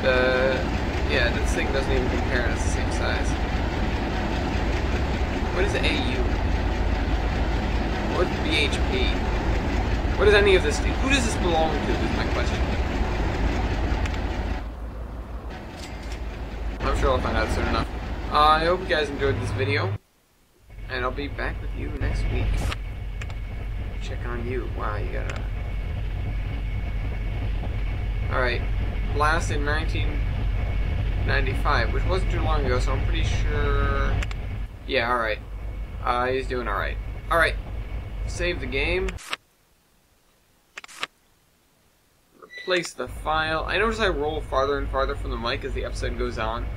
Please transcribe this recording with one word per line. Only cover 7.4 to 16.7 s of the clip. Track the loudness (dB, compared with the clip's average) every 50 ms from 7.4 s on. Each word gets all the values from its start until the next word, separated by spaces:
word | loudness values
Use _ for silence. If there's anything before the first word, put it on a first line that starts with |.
| 0 0 0 0 0 0 0 0 0 0 -2 -2 -2 0 2 2
What's | 0 0 0 0 0
B | 2 2
H | 2 2 2 2 0 0 0
P? | 2 2 2 2 2 0 0 0 0 0 0 2 0 2 0 0 0 0 0 2 0 0 0 0 2 4
What | 6
does | 8 8
any | 8 8 8 6
of | 6
this | 6 4 2 2
do? | 2
Who | 0 0 2 2 2
does | 2 2 2
this | 2 0 2
belong | 2 2 2 4 2 2 0
to | 0 0 0
is | 0 0 0 0 0 0
my | 0 0 0
question. | 0 0 0 0 0 0 0 0 0 0 -2 0 -2 0 0 0 0 0 0 0 0 0 0 0 0 0 0 0 0 0 0 0 0 0 -2 -2 -2 -2 -2 -2 -2 -2 -2 -2 -4 -6 -8 -10 -10 -10 -10 -8 -10 -10 -10 -8 -10 -10 -10 -10 -10 -8 -8 -10 -10 -10 -12 -10 -12 -10 -10 -10 -10 -8 -8 -8 -6 -6 -8 -8 -8 -8 -8 -8 -6 -6 -6